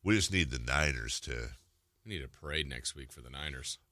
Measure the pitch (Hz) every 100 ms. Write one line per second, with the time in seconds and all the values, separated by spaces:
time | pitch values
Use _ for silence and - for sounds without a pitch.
0 | 92 107 87 92 76 64 60 69 76 65
1 | 57 - - 60 57 - _ _ _ _
2 | 113 95 69 - 73 76 71 62 - 71
3 | 65 - 60 65 76 65 69 - _